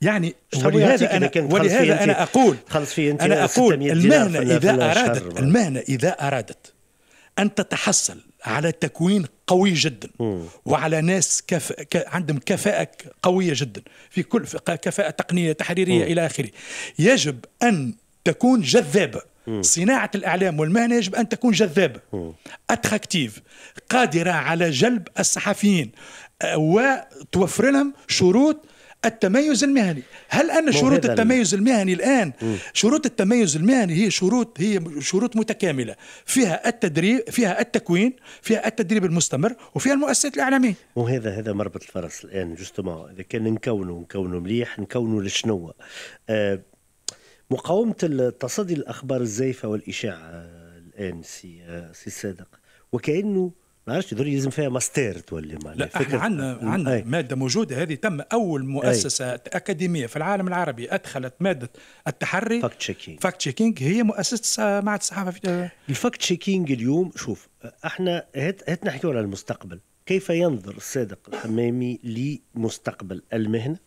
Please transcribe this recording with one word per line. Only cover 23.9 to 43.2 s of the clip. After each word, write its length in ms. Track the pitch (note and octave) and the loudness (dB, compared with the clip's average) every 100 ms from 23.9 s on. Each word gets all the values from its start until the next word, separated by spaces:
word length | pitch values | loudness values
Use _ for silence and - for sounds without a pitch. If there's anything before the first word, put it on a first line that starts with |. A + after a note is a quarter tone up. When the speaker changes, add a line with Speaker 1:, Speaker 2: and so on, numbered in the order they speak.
| B3+ A3 E3 F3+ | 2 4 2 0
Speaker 1:
على 380 | E3 C#3 E3 E3+ | 0 0 2 2
جلب 380 | C3 A3 A#3+ E3+ - | 2 2 2 -4 -2
الصحفيين، 720 | F#3 F#3 G3+ G3 G#3 F3+ A2+ - - - - - | -2 0 -2 2 4 4 0 -8 -20 -20 -20 -8
آه، 160 | D#3+ D#3+ | -2 0
وتوفر 1120 | D#3 G3+ C4+ C4 - - D3+ F3+ F#3 - B3 | 4 4 4 0 -4 -18 -4 0 0 2 4
لهم 220 | C#4 C#4+ - - | 4 2 -2 -4
شروط 580 | - F3+ G#3+ D4+ D4+ - _ - - A3+ | 2 6 6 4 2 -6 _ -20 -4 -4
التميز 580 | A3+ G3 A3+ D4+ B3+ | 0 2 4 4 2
المهني. 400 | C#4 C#4 G3 D#3 - - - | 4 4 2 -2 -8 -18 -2
هل 220 | A#3 D#4+ | 0 2
أن 140 | D#4+ D#4 | 2 2
Speaker 2:
مو 60 | |
Speaker 1:
شروط 340 | - C4 C#4 B3 | 4 4 4 4
Speaker 2:
هذا 80 | |
ال- 60 | D#3 | 2
Speaker 1:
التميز 340 | A3+ B3+ G3 | 4 4 2
المهني 400 | G3 A3+ A#3 F#3+ | 2 4 4 2
الآن، 400 | F3 G#3+ C4+ E3+ - | 0 2 2 2 -2
Speaker 2:
مم. 140 | A2+ G2 - | -4 -4 -4
Speaker 1:
شروط 320 | - G#3+ D#4 D4 | 0 2 2 0
التميز 500 | - F#3+ A#3+ G3 D#3 | 0 2 4 4 2
المهني 500 | F#3+ C4 F#3+ D#3+ G#3+ | 4 4 4 2 2
هي 60 | |
شروط، 500 | - F#3 B3 A#3 - | 2 2 2 0 -2
هي 200 | G3+ G3 E3+ D3 | 0 0 -2 -8
شروط 360 | C#3 F#3 A#3+ A3 | -2 0 0 0
متكاملة، 600 | A3 - F#3 C3+ A2+ - - - - | -2 0 -2 -2 -4 -8 -18 -16 -2
فيها 420 | B3+ G#3+ D#3 A#3+ | 2 2 2 -2
التدريب، 600 | A3+ F#3+ D3+ F#3 B3+ - | 0 0 2 2 2 0
فيها 320 | - G#3 F3+ | 0 0 0
التكوين، 540 | A#3+ - - F3 A#3+ B3+ - - | 0 -2 0 2 2 -2 -14 -10
فيها 260 | - A3 A3 | -2 0 0
التدريب 380 | - F3+ A3 F3+ | -2 0 2 2
المستمر، 500 | E3 - C3 G#3 B3 - C#3+ | 0 0 0 -2 -4 -10 -2
وفيها 180 | C4 | 0
المؤسسات 420 | C#4 C#4+ B3 D4 C#4 | 2 2 0 -2 0
الإعلامية. 380 | C4 C4+ B3+ F3+ _ A#2+ | 2 4 2 0 _ -4
Speaker 2:
وهذا، 440 | A#2+ B2+ A2 G2 | -2 0 -2 -4
هذا 140 | A2 | -4
مربط 300 | G2+ G2 F#2+ | -2 -4 -6
الفرس 420 | - F#2+ E2+ - - | -12 -10 -10 -12 -10
الآن، 320 | F#2+ F2 E2 | -8 -6 -8
justement. 540 | F#2+ - F#2 D#2+ - | -12 -8 -8 -8 -12
إذا 100 | F#2+ | -18